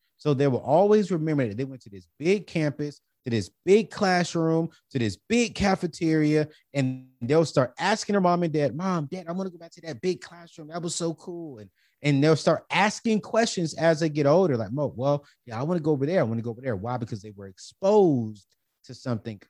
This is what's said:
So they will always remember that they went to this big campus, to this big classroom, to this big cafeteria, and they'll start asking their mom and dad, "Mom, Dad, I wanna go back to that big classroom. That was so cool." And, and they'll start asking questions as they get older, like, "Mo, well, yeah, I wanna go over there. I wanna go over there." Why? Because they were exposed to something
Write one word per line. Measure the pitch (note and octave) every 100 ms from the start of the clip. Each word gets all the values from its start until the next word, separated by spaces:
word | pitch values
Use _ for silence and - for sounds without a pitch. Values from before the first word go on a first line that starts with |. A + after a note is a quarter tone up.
| _ _
So | D3+
they | C3+ C#3
will | A#2+
always | A#2+ D#3 G3+ G#3+ F#3
remember | F3 D#3 D3 A#2+
that | G2+
they |
went | C3+ C3
to | -
this | G2 F2 -
big | D#3 G3+ D#3
campus, | E3+ D3+ C#3+ D3 C#3 _ _
to | C3
this | A2+ F#2+ _
big | E3+ G#3 G#3
classroom, | - G3 F3+ E3+ E3+ D#3+ D#3+ E3 - _
to | C3+
this | A2 - -
big | A#3 A#3
cafeteria, | - G3 F#3+ F3 - D#3+ D#3+ D3+ D3+ D3+ - _
and | C#3 C3 C3 C3 _
they'll | A#2+ D#3 D#3+
start | - B2+ -
asking | F3 G#3+ -
their | G3+
mom | F3+ F3
and | E3+
dad, | D3+ C#3+ C3
"Mom, | F#3+ F3 C#3+
Dad, | F#3 E3
I |
wanna | F3+ F#3+
go | F3
back | E3+
to | -
that | E3 B2+
big | F#3 F3
classroom. | - E3+ E3+ - D3+
That | E3+
was | E3+
so | D#3+ E3+
cool." | D#3+ - F3 D#3+ A#2+
And, | G2+ _ _ _
and | D3 C#3
they'll | D3+ D3+
start | - D#3 -
asking | E3 G3+ - A3+ A3
questions | - A3 A3+ - D#3+
as | - E3 D#3
they | E3
get | D3 C#3
older, | D#3+ F#3 A#2+
like, | A2
"Mo, | C3 C3+
well, | G#2 C3+ D3 - _ -
yeah, | A2+
I |
wanna | D3 F3+
go | D#3
over | D3
there. | C#3 F#3
I |
wanna | A#2 A2+
go | A2+
over | A2+
there." | C3+ G2+
Why? | A2+ B2
Because | A#2 G#2+
they | G#2+
were | G2+ G2
exposed | - - - G3 G#3+ F#3 C3 A2 G#2 _ _ _ _
to | -
something | B2 C3 A2+ A#2 G2+